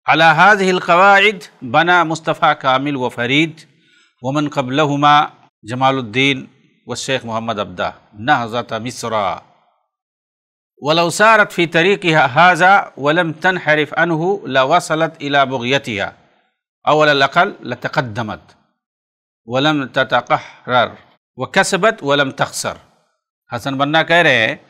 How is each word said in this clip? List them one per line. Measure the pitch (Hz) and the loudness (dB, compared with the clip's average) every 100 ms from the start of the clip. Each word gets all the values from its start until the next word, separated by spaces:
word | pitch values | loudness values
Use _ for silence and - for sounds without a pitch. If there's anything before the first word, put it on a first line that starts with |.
| - | -2
अला | 151 165 | 4 4
हाज़िहिल | 151 190 202 185 180 | 6 4 4 2 0
क़वाइद | 180 175 202 196 208 196 - _ 127 | 2 4 6 6 4 0 -12 _ -2
बना | 147 170 180 160 | 0 2 2 0
मुस्तफ़ा | 156 165 147 156 143 | -4 -6 0 0 0
कामिल | 135 131 147 139 | 0 0 -2 -4
व | 123 | -6
फ़रीद | 120 120 143 160 156 - _ _ _ _ _ | -4 -2 0 0 -6 -20 _ _ _ _ _
व | 123 | -6
मन | 147 147 | -4 -4
क़ब्लहुमा | 147 127 139 143 143 147 147 - - _ _ | -4 -2 -2 0 2 4 4 2 -8 _ _
जमालुद्दीन | 104 127 135 135 113 123 139 135 - _ _ _ - | -12 -2 0 0 -4 -2 -2 -2 -8 _ _ _ -14
व | 120 | -10
शेख | - 131 117 | -6 -6 -6
मोहम्मद | 113 113 104 | -6 -6 -6
अब्दा | 92 90 95 - _ 107 | -8 -6 -8 -8 _ -8
नहज़त | 127 135 117 120 117 113 | -2 -2 -2 -8 -8 -8
मिस्रा। | 120 - 117 110 95 80 - _ _ _ _ _ _ _ _ _ _ _ _ _ | -10 -10 -6 -4 -4 -6 -14 _ _ _ _ _ _ _ _ _ _ _ _ _
वलौ | 139 165 170 | 0 0 0
सारत | - 214 214 202 | 2 4 4 2
फ़ी | - 165 | -2 0
तरीक़िहा | 165 180 196 170 156 135 | 2 2 0 2 2 2
हाज़ा | 139 180 165 180 196 - - | 4 4 4 4 4 0 -4
वलम | 143 170 165 151 | 0 0 -2 -2
तनहरिफ़ | 185 180 151 151 143 - | -2 -2 0 0 0 -2
अन्हु | 170 156 180 202 135 | -2 0 -2 -4 -2
लवसलत | 131 135 170 165 160 160 - | 0 2 0 0 -2 -4 -6
इला | 143 143 131 | -2 0 2
बुग़यतिहा | 131 120 139 135 98 - - _ _ _ _ _ _ - | -2 -2 -2 -2 -6 -8 -10 _ _ _ _ _ _ 0
औ | 151 | 2
अलल | 151 139 | 2 2
अक़ल | 135 170 196 - | 2 2 0 -4
लतक़द्दमत | 123 120 - 156 123 104 107 85 _ _ _ _ _ _ _ _ _ _ 110 | -12 -10 -6 -6 -6 -8 -10 -12 _ _ _ _ _ _ _ _ _ _ -6
वलम | 131 151 151 120 | -2 0 -2 -2
ततक़हरर | 135 123 123 - 151 - - - 123 104 98 _ _ _ 123 | -4 0 -2 0 -4 -4 -16 -2 0 0 -6 _ _ _ -12
व | 127 | -4
कसबत | - - 185 220 214 | -2 0 0 0 0
वलम | 139 143 135 | 0 0 0
तख़सर।" | 131 139 - 104 78 _ _ _ _ _ _ _ | -4 -8 -6 -10 -10 _ _ _ _ _ _ _
हसन | 120 139 135 | -10 -8 -4
बन्ना | 143 160 156 | 0 0 2
कह | 170 | 2
रहे | 160 123 | 4 2
हैं | 113 156 | 0 -4